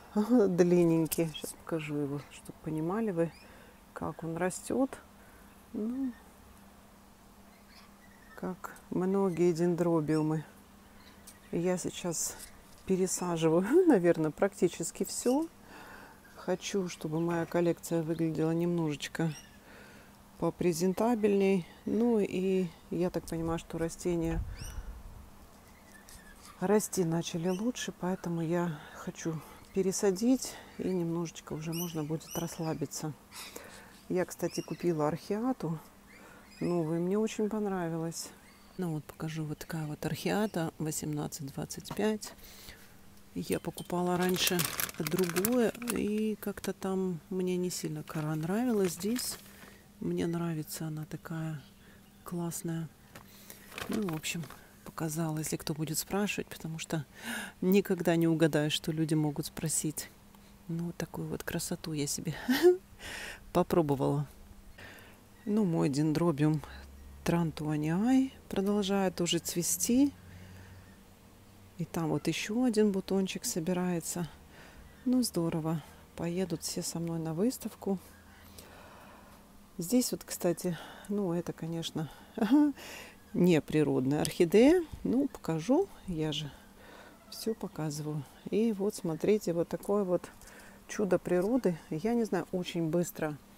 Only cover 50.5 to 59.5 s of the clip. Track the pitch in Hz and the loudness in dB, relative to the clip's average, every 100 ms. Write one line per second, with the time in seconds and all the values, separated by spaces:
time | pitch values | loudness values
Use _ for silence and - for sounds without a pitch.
50.5 | 160 151 - 160 156 151 160 - 165 160 | -4 -6 -6 -6 -6 -8 -10 -8 -6 -6
51.5 | 156 - - - - - - - 175 170 | -8 -12 -20 -20 -20 -20 -20 -10 -6 -4
52.5 | - 170 165 160 - - - - - - | -4 -4 -4 -6 -12 -20 -20 -20 -20 -20
53.5 | - - - - 220 196 156 - 170 147 | -18 -14 -10 -4 -2 -2 -2 -4 -6 -6
54.5 | - - - - - 160 151 160 156 151 | -12 -20 -18 -14 -6 -4 -2 -2 -2 -4
55.5 | 165 - 151 156 156 - 196 208 - - | -4 -4 -4 -2 -4 -2 0 0 -2 -6
56.5 | - 160 160 - 160 - - 233 233 208 | -8 -8 -8 -4 -4 -4 -10 -8 -8 -8
57.5 | - 185 196 - 180 175 165 165 160 160 | 0 4 6 6 2 4 4 4 6 4
58.5 | 151 151 147 - 156 156 156 151 147 151 | 4 2 0 -2 0 2 2 2 0 -6